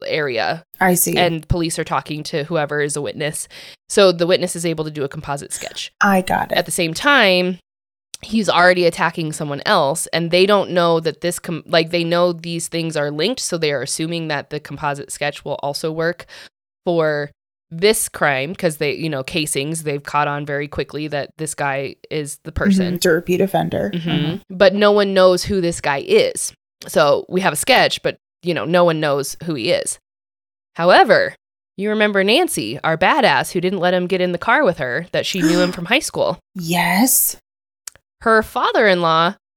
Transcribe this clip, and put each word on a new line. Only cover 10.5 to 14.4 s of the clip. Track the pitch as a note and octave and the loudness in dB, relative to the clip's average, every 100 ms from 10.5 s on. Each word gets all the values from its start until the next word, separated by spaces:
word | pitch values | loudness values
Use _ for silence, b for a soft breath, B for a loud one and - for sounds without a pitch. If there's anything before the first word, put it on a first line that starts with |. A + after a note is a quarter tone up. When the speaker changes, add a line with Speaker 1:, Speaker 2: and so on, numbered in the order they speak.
| G3+ C#3+ | 4 2
Speaker 1:
know | F3 E3+ E3 | 2 2 2
that | D#3+ - | 0 -4
this, | F3 - | -6 -4
com-, | - D#3+ - | -8 -8 -2
like, | E3 E3 | 0 0
they | F3 | -2
know | E3 F3 F3+ | 0 2 2
these | E3+ E3+ E3+ - | 0 -8 -8 -6
things | E3+ E3 D#3 | -6 -4 -4
are | D3 | -4
linked, | D3 G3 C4 | -2 -2 -2
so | - E3+ | -4 -2
they | D3+ | -2
are | C#3 | -2
assuming | C#3 - D#3+ E3+ D#3 | -4 -6 -6 -6 -4
that | C#3+ | -6